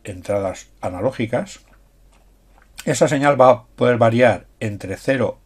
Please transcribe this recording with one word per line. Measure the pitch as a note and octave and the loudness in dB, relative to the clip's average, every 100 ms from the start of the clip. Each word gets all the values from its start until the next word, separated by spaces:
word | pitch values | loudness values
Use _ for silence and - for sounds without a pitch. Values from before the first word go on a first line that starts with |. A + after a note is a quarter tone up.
entradas | - F2+ - G2+ F#2+ F2+ - _ | -16 -16 -6 -4 -4 -8 -16 _
analógicas. | G2+ F2+ A#2+ B2+ A#2 B2 G3 - _ _ _ _ _ _ _ _ _ _ _ - - | -10 -6 -6 -4 -4 -4 -8 -14 _ _ _ _ _ _ _ _ _ _ _ -12 -6
Esa | C#3 D#3 | 0 0
señal | D3 C#3+ C#3 | 2 0 6
va | B2+ | 6
a | B2 | 4
poder | - - B2 A#2+ | 0 -2 0 2
variar | A#2 A2+ B2 F#2 - _ | 2 4 2 2 -6 _
entre | A2 G2+ F2+ F#2+ | -10 -8 -10 -8
cero | - C3+ A2 - | -4 -2 -2 -4